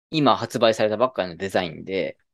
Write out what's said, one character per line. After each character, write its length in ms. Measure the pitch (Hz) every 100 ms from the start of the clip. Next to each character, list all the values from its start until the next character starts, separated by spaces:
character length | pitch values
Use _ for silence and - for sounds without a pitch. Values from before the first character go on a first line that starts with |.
| _
今 260 | 156 135 101
発 220 | 113 127
売 160 | 117
さ 100 | 110
れ 60 | 107
た 60 | 107
ば 100 | 127
っ 60 |
か 100 | -
り 60 | 92
の 80 | 82
デ 120 | 95
ザ 140 | 104
イ 80 | 87
ン 140 | 80
で、 340 | 90 95 76 - _